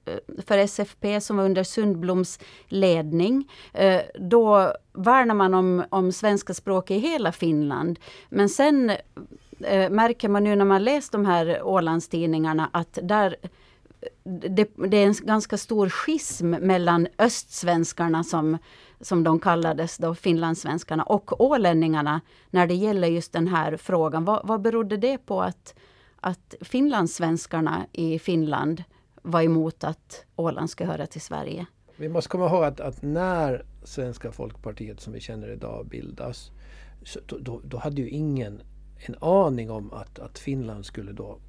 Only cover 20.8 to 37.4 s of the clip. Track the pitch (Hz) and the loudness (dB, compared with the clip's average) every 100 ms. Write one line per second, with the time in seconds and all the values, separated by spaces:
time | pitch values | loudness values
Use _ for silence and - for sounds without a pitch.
20.8 | - 160 - 202 - - 262 277 185 165 | -4 -4 0 0 0 2 4 4 4 4
21.8 | 160 156 147 151 - _ _ 185 175 180 | 2 2 0 -2 -6 _ _ 2 2 2
22.8 | 214 202 170 170 - 165 170 170 151 156 | 0 2 2 0 -2 -2 0 0 0 -4
23.8 | - 175 156 160 170 214 196 226 220 226 | -2 0 2 0 0 0 0 -2 0 0
24.8 | 202 208 240 262 - 190 180 - - - | -2 -2 -2 -2 -4 -4 -4 -6 -16 -20
25.8 | _ _ _ _ 185 180 _ - - 254 | _ _ _ _ -8 -8 _ -20 -4 0
26.8 | 285 226 165 - 165 165 - 165 156 170 | 2 2 -2 0 -2 -2 -4 -4 -2 -2
27.8 | - - 165 160 - 170 151 135 143 165 | -6 -4 -4 -2 -2 0 0 -2 -2 -4
28.8 | 170 _ _ _ 170 165 165 165 160 - | -10 _ _ _ -2 2 4 2 0 -4
29.8 | 151 160 _ - - - 165 - 160 - | -8 -8 _ -20 -14 -6 -6 -4 -8 -6
30.8 | 175 156 160 156 - 151 147 165 175 _ | -6 -6 -8 -12 -12 -10 -8 -10 -12 _
31.8 | _ - 156 170 - 180 175 175 147 135 | _ -12 -6 -6 -4 -2 2 2 0 -2
32.8 | 135 - 143 160 185 175 147 123 - - | -10 -8 -4 -2 -2 0 0 -2 -8 -20
33.8 | - - 123 117 117 - 113 - 110 104 | -14 -10 -8 -8 -12 -10 -12 -12 -12 -12
34.8 | 107 104 - 113 - 110 107 107 113 110 | -12 -14 -14 -14 -12 -12 -12 -12 -12 -12
35.8 | 113 - - - - 123 - - - - | -12 -12 -14 -12 -12 -12 -18 -20 -20 -20
36.8 | - - - - - - | -20 -20 -18 -16 -12 -12